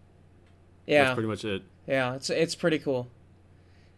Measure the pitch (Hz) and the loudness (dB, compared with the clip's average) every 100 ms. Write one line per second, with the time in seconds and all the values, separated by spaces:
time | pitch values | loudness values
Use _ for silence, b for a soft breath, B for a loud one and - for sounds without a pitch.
0 | - - - - - - - - - 147 | -20 -20 -20 -20 -20 -20 -20 -10 2 4
1 | 135 123 110 101 110 95 95 - - 135 | 4 2 -2 -2 -4 -4 -6 -14 -4 -2
2 | 127 131 - 127 165 - 175 156 147 127 | -2 -4 -4 -2 -2 0 0 0 -2 -4
3 | 123 - - - - - b b b | -4 -14 -20 -20 -20 -20 b b b